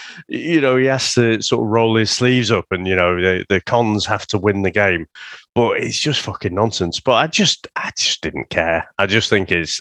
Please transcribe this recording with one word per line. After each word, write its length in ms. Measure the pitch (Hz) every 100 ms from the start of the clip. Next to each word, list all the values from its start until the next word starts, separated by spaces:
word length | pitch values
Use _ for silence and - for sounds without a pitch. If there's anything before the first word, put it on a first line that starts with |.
| - - -
you 320 | 127 147 165
know, 180 | 135 127
he 80 | 131
has 280 | 131 -
to 280 | 123 117 110
sort 220 | - 120
of 60 | 110
roll 260 | 113 113 113
his 140 | 107
sleeves 400 | - 123 127 113
up 140 | 101 -
and, 160 | 92 92
you 80 | 92
know, 260 | 90 87
the, 240 | 92 92 -
the 120 | 95
cons 460 | - 120 110 104 104
have 180 | 104 -
to 120 | 104
win 240 | 104 98
the 80 | 95
game. 340 | 101 98 87 80 - - - _
But 240 | 120 113 -
it's 220 | 120 -
just 220 | 151 -
fucking 340 | - - 98 92
nonsense. 440 | 110 - 85 -
But 140 | -
I 140 | 120 160
just, 400 | - 196 - - -
I 160 | - -
just 240 | - -
didn't 280 | 78 73 -
care. 400 | 87 82 82 - -
I 80 | 98
just 240 | 110 -
think 220 | 107 90
it's, 280 | 87 78 -